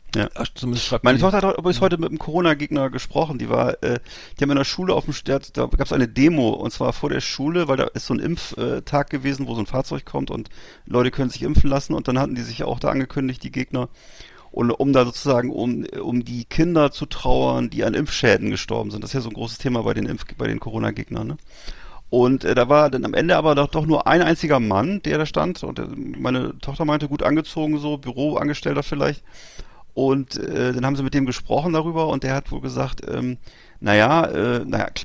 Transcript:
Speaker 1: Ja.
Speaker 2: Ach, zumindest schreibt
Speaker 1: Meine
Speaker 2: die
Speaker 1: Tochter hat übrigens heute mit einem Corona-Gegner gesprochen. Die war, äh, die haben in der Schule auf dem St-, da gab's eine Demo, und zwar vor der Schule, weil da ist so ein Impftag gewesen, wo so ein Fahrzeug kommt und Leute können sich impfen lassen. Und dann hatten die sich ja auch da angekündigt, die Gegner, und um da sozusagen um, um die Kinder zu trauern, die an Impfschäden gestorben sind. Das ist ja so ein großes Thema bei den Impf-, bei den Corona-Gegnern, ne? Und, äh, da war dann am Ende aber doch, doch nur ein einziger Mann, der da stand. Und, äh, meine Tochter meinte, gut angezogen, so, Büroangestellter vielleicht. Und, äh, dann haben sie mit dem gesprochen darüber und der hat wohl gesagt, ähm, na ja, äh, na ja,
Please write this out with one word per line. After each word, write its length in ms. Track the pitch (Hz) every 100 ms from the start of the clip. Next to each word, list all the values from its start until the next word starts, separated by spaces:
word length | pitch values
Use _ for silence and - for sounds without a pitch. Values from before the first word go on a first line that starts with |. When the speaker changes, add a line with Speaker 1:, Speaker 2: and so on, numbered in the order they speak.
| - -
Speaker 1:
Ja. 140 | 104 -
Speaker 2:
Ach, 100 | -
zumindest 320 | - 127 120 -
schreibt 180 | 117
Speaker 1:
Meine 140 | 120 123
Speaker 2:
die 60 |
Speaker 1:
Tochter 140 | 185 202
hat 160 | 196 -
übrigens 240 | 180 175
heute 160 | 190 170
mit 120 | 160
einem 100 | 156
Corona-Gegner 720 | - 165 170 147 151 147 135
gesprochen. 480 | 127 - 147 160 127
Die 100 | 117
war, 320 | 117 123 135
äh, 160 | 123 120 - - - -
die 60 |
haben 80 | 139
in 60 | 139
der 60 |
Schule 300 | 139 - 185
auf 120 | 147 -
dem 80 | 139
St-, 340 | - 139 -
da 120 | - 123
gab's 260 | - 135
eine 160 | 143 117
Demo, 420 | 117 151 160 113
und 200 | - 113
zwar 220 | - 123
vor 160 | - 147
der 100 | 131
Schule, 480 | - - 143 175 151
weil 100 | 135
da 80 | 120
ist 200 | - -
so 80 |
ein 60 | 123
Impftag 880 | 156 165 - - 120 127 - 143 143
gewesen, 380 | 143 135 135 127
wo 80 | 117
so 60 |
ein 40 | 101
Fahrzeug 400 | 131 - 143 -
kommt 240 | 143 -
und 200 | - - - - - -
Leute 240 | 120 123
können 220 | - 127
sich 100 | -
impfen 260 | 143 151 139
lassen. 280 | 139 - -
Und 120 | 123
dann 120 | 127
hatten 160 | 143 123
die 80 |
sich 160 | 117 117
ja 80 | 123
auch 120 | 120
da 100 | 147
angekündigt, 520 | 135 131 147 131 127
die 100 | 123
Gegner, 380 | 131 127 127 120 - - - - - -
und 180 | - 120
um 240 | 113 135
da 100 | 131
sozusagen 460 | 123 - 143 123 123
um, 320 | - 120 117 - -
um 240 | - 123
die 220 | 120 120 117
Kinder 460 | - 175 165 143
zu 160 | - 147
trauern, 640 | - - 131 131 123 120
die 120 | 113
an 120 | 107 -
Impfschäden 560 | 151 - 120 101 104
gestorben 400 | 101 - 107 104
sind. 120 | 104
Das 60 | 104
ist 60 | 135
ja 60 |
so 80 | 113
ein 40 |
großes 240 | 113 113 -
Thema 240 | 135 120
bei 140 | 110 107
den 100 | -
Impf-, 200 | - - -
bei 80 | 113
den 140 | 110
Corona-Gegnern, 680 | 110 110 113 110 110 113 113
ne? 120 | 151 - - - - - - -
Und, 320 | 123 123 131
äh, 100 | -
da 160 | 123 123
war 220 | 147 147
dann 120 | 127
am 120 | 107 -
Ende 200 | 165 170
aber 200 | 156 143
doch, 140 | 143
doch 180 | 151 156
nur 180 | 151 -
ein 160 | 165
einziger 380 | 160 165 151 151
Mann, 420 | 107 95 147 202
der 160 | 151 151
da 80 | 156
stand. 380 | - 165 180
Und, 160 | - 123
äh, 80 | - -
meine 600 | - - 127 127 123 -
Tochter 260 | - 139 151
meinte, 220 | 151 147
gut 160 | 147
angezogen, 560 | - 151 156 160 156 151
so, 180 | 147 143
Büroangestellter 840 | 123 117 151 - 147 147 - 139
vielleicht. 400 | 143 147 139 147 - - - - - - - -
Und, 420 | 135 139 131 -
äh, 360 | - - 123
dann 120 | 127 131
haben 100 | 139
sie 80 |
mit 100 | 131 143
dem 100 | 131
gesprochen 460 | - - 127 175
darüber 340 | 160 160 160 156
und 160 | 139
der 100 | 131 139
hat 160 | -
wohl 100 | 131
gesagt, 400 | 131 127 131 - -
ähm, 300 | - 127 123 - - - -
na 140 | 101 104
ja, 300 | 113 165 -
äh, 380 | 76 117 120 -
na 100 | 107
ja, 80 | - -